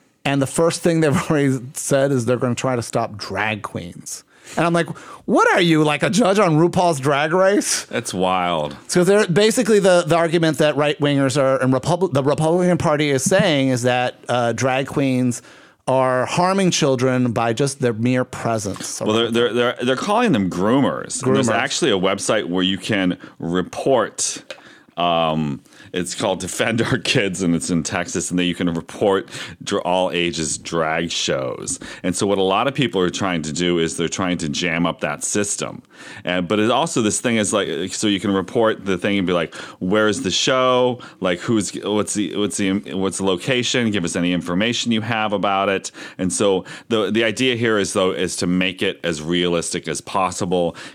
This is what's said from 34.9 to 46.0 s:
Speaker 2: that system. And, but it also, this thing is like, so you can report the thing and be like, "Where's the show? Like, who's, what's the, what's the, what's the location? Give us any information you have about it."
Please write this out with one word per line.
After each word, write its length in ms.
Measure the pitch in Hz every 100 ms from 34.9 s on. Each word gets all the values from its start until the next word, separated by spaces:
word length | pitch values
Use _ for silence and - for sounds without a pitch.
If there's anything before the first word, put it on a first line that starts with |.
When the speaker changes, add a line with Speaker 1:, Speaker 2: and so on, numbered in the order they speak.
| 78
Speaker 2:
that 240 | 78 71
system. 580 | - 104 101 - 60 50 _ - - -
And, 240 | - 90 87
but 120 | 107
it 100 | 110
also, 320 | 123 165 135
this 200 | 107 -
thing 160 | 127 113
is 160 | 98
like, 400 | 107 80 78 92
so 120 | - 107
you 120 | 95
can 120 | 101
report 520 | 98 85 123 110 92 98
the 120 | 90
thing 200 | 107 101
and 80 | 90
be 80 |
like, 220 | 87 82 - - -
"Where's 420 | 92 107 107 90
the 100 | 92
show? 680 | - - 131 127 127 127 120 - -
Like, 180 | 95 87
who's, 320 | - 110 90 -
what's 300 | 98 104 95
the, 220 | 101 95 101
what's 220 | 104 -
the, 360 | 98 98 -
what's 240 | 92 95 90
the 80 | 95
location? 640 | 90 - 123 110 131 113
Give 120 | 101 85
us 100 | 90
any 160 | 87
information 600 | 90 85 90 113 120 117
you 100 | 110
have 320 | 107 113 107
about 360 | 101 101 98 98
it." 220 | 95 - -